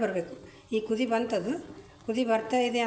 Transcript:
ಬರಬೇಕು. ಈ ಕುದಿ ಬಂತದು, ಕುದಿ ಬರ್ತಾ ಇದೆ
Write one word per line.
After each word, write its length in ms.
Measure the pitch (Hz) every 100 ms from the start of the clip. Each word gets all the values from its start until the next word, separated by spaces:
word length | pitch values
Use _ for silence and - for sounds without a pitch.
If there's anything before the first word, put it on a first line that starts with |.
ಬರಬೇಕು. 320 | 214 185 170 - - - - 220
ಈ 40 | 220
ಕುದಿ 160 | 226 247
ಬಂತದು, 380 | 226 240 208 185 339 - - - - -
ಕುದಿ 180 | 226 233
ಬರ್ತಾ 280 | 220 220 254 247
ಇದೆ 140 | 240